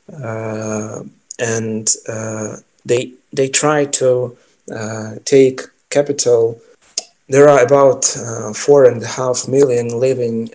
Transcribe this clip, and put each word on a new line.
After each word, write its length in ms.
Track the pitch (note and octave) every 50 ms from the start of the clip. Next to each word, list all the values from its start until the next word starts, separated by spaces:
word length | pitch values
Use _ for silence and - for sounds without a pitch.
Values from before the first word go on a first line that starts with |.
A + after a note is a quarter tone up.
| _ - E3 D3+ B2+
uh, 800 | A#2 A2 A2 A2 A2 A2 A2 A2 G#2+ G#2+ G#2+ G#2+ G#2+ G#2+ - - - _ _ _ - - -
and, 540 | B2 A2+ A2+ A2+ A2+ A2 A2 A2 A2 - - - - -
uh, 480 | A2+ A2 A2 A2 A2 G#2+ G#2+ G#2+ A2 G#2 _ _ _ _ _
they, 280 | - A#2+ B2 C3 B2+ - _ _ _ -
they 160 | C3+ C3+ C3
try 380 | C3+ - - D3+ D3+ D3 C#3+
to, 500 | C#3 - - C3 B2+ B2 B2 B2 B2 B2 _ _ _ _ _ _ - -
uh, 440 | A2+ A2 G#2+ A2+ A2 G#2+ A2 A2 - -
take 380 | - C#3+ C3+ C3+ C3 C3 - - - _ _ _ -
capital. 680 | - C#3+ C#3+ C#3+ C#3+ - - A#2+ A#2+ A#2 A2+ A2+ A#2 - _ _ _ _ _ _ - - - _ _ _ _ -
There 200 | C3 C#3 C#3+ D3
are 140 | C#3+ C3+ B2
about, 520 | A#2+ C#3+ C#3 C#3 C3+ B2+ C3 - - -
uh, 360 | - - A#2 A2+ A#2 A2+ A2 G#2+
four 320 | - - - D3 C#3+ C3
and 180 | A#2+ A#2 A2+ G#2
a 40 |
half 420 | A2+ - - B2+ B2+ B2 - - -
million 400 | B2+ C#3 C#3+ C3 B2 A#2+ A#2 A#2 A#2 A#2
living, 520 | B2+ C3 C3 B2+ B2 A#2 A#2 A2+ A2+ A2+ -